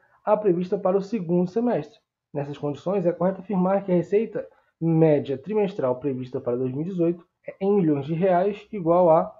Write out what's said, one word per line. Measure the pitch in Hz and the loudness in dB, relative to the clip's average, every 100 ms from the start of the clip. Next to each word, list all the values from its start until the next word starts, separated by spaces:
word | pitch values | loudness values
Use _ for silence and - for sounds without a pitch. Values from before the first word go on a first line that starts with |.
| _ _ | _ _
à | - 208 | -2 0
prevista | 208 175 180 196 | 2 0 -2 -2
para | 185 190 | 0 0
o | |
segundo | 185 233 165 175 180 | -2 -6 -2 0 0
semestre. | 233 240 190 147 - _ _ _ | 0 0 -2 -4 -14 _ _ _
Nessas | 147 139 143 | -8 -8 -6
condições, | 147 139 - 202 175 | -6 -6 -4 -2 0
é | |
correto | 165 175 185 | 0 -2 -2
afirmar | - 196 180 196 | -4 -2 0 0
que | 196 | 0
a | |
receita | 180 170 202 220 160 - _ _ - | 0 2 0 0 -6 -10 _ _ -6
média | 165 160 160 147 131 131 | 0 4 6 4 2 -6
trimestral | 175 214 196 190 131 127 | -4 -2 -2 0 -2 -2
prevista | 147 127 127 135 | -4 -6 -6 -8
para | 123 123 | -4 -2
dois | 131 | -2
mil | 131 | -4
e | 165 | -4
dezoito | 185 170 175 - _ - | -2 0 -2 -8 _ -20
é | - | -6
em | 190 202 | 0 2
milhões | 160 143 | 2 0
de | 135 | -2
reais | 165 190 175 196 202 - | 0 2 2 2 -4 -10
igual | 214 160 175 180 | -6 2 4 6
a, | 160 185 - | 6 2 -6